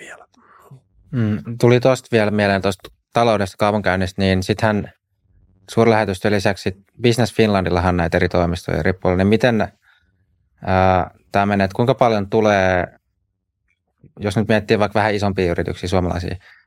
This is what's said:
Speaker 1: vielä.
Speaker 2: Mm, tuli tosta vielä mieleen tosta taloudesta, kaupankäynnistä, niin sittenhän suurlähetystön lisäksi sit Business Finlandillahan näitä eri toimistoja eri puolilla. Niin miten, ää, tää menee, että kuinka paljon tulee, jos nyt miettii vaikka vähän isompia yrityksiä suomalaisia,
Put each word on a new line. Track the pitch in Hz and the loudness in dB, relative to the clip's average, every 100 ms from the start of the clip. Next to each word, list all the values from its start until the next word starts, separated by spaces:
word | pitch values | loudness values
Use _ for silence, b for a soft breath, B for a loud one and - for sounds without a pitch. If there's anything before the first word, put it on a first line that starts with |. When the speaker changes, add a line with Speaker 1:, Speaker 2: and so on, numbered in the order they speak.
Speaker 1:
vielä. | - - _ b b b b 135 _ _ _ | -16 -20 _ b b b b -20 _ _ _
Speaker 2:
Mm, | 127 107 107 - 117 | -2 -2 -2 -6 2
tuli | 120 123 | 4 4
tosta | 131 123 - | 2 0 0
vielä | 117 104 | 0 2
mieleen | 104 101 98 | 2 2 0
tosta | 95 95 - _ _ | -2 -4 -10 _ _
taloudesta, | 120 117 104 95 - | 0 2 2 -2 -2
kaupankäynnistä, | 104 104 95 92 90 - | -2 0 0 -2 -2 -2
niin | 95 92 | 0 0
sittenhän | 90 107 110 104 - _ _ _ _ _ _ _ - | -2 -2 0 0 -4 _ _ _ _ _ _ _ -4
suurlähetystön | 113 113 110 98 95 107 | 2 4 2 0 -2 -2
lisäksi | 104 104 95 | 0 0 -2
sit | 101 - _ - | -6 -10 _ -2
Business | 120 117 110 | 0 0 0
Finlandillahan | - 110 98 90 87 90 87 | 0 2 2 0 0 0 0
näitä | 82 90 | 0 0
eri | 90 | 0
toimistoja | 90 87 82 - 82 | 0 0 -2 -4 -4
eri | 95 | -2
puolilla. | - 92 90 | -2 -2 0
Niin | 98 | 2
miten, | 110 127 110 90 - _ _ _ _ _ _ _ _ | 2 2 0 -4 -10 _ _ _ _ _ _ _ _
ää, | - 92 92 92 - - _ | -2 2 2 2 -2 -10 _
tää | 101 101 | -2 0
menee, | 101 | 0
että | 95 - | -2 0
kuinka | 123 | 0
paljon | 127 120 107 98 | 2 2 0 -2
tulee, | 110 107 101 92 90 - - _ _ _ _ _ _ _ _ _ _ _ - | 0 2 2 2 0 -4 -10 _ _ _ _ _ _ _ _ _ _ _ -10
jos | 104 113 | -4 -2
nyt | 104 | 0
miettii | 107 104 107 | 0 0 0
vaikka | 101 110 | 0 0
vähän | 107 | 0
isompia | 101 101 95 87 | -2 -2 -2 -2
yrityksiä | 85 85 82 90 | -2 -6 -8 -4
suomalaisia, | 92 90 87 95 95 b b | -2 -2 -4 -8 -10 b b